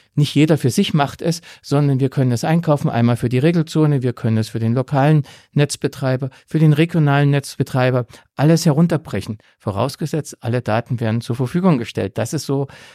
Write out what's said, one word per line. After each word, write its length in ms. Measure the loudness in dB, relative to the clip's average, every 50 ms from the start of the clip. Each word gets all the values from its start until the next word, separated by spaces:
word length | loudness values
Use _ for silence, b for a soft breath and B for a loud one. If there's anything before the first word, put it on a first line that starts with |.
| B B B
nicht 160 | 0 0 2 2
jeder 220 | 2 4 4 2 2
für 120 | 2 0
sich 240 | 0 0 -2 0 0
macht 280 | 0 0 -2 -4 -6 -4
es, 180 | -4 -4 -4 B B B B
sondern 380 | B -2 0 0 2 2 0 0
wir 100 | 0 -2
können 220 | 0 0 0 0
es 140 | 0 0 0
einkaufen, 440 | 0 0 0 2 0 0 0 0 -2
einmal 280 | 0 2 2 2 2
für 120 | 0 -2 -2
die 120 | 0 2
Regelzone, 640 | 2 2 2 0 -2 -2 0 0 2 2 2 0 -2
wir 80 | -2 -6
können 240 | -2 -2 0 0
es 120 | 0 -2 -4
für 120 | -6 -4
den 120 | -2 0 0
lokalen 520 | -2 -2 -2 0 2 4 4 4 2 2 B B B B B B
Netzbetreiber, 760 | 0 0 0 -2 -4 -6 -6 -4 -4 -4 -2 -2 -2 -4 -8 B B B
für 140 | B 0 2
den 120 | 4 4 4
regionalen 580 | 4 2 0 2 0 2 2 4 4 4 2
Netzbetreiber, 760 | 2 0 -2 -6 -6 -6 -6 -2 0 0 0 2 2 0 -2 B B B B B _
alles 280 | 0 4 4 4 4 4
herunterbrechen. 760 | 2 4 4 2 2 2 -2 -4 -6 -8 -6 -6 -6 -10 -12 b b b b
Vorausgesetzt, 800 | -8 -6 -2 -2 -2 -4 -4 -6 -8 -6 -6 -6 -6 -8 -14 _
alle 220 | -6 -4 -4 -4 -2
Daten 380 | 0 -2 -2 -2 -4 -6 -4
werden 200 | -2 -2 -2 -4
zur 140 | -4 -4 -4
Verfügung 440 | -4 -4 -4 -2 0 2 2 2 2
gestellt. 380 | -2 -6 -6 -6 -6 -4 -4
Das 160 | -4 -6 -4 -4
ist 140 | -6 -4
so 220 | -2 -4 -4 -4 B B B B B